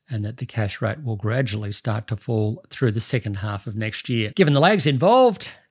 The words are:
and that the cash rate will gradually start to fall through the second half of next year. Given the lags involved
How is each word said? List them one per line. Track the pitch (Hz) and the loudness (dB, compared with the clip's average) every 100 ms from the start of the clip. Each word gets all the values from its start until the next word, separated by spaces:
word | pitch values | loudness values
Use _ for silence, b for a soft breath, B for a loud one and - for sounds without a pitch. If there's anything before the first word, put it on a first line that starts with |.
| - | -8
and | 110 | -6
that | 104 123 | -6 -6
the | 127 | -8
cash | - 104 - | -4 -4 -2
rate | 113 156 | -4 -4
will | 127 | -6
gradually | 107 104 123 120 107 101 | -4 -2 0 -2 -2 -6
start | - 117 107 - | -6 -4 -4 -4
to | 107 | -8
fall | - 113 107 - - | -2 0 0 -2 -10
through | - 123 | 0 0
the | 107 | 2
second | - 123 110 98 | 0 0 -2 -6
half | 104 101 117 | -4 -6 -6
of | 107 | -6
next | 110 - - | -6 -6 -4
year. | 117 107 | -2 -2
Given | - 151 | 2 4
the | 139 | 6
lags | 170 208 | 4 4
involved | 147 135 180 254 247 190 - - _ | 2 2 4 6 6 2 -6 -8 _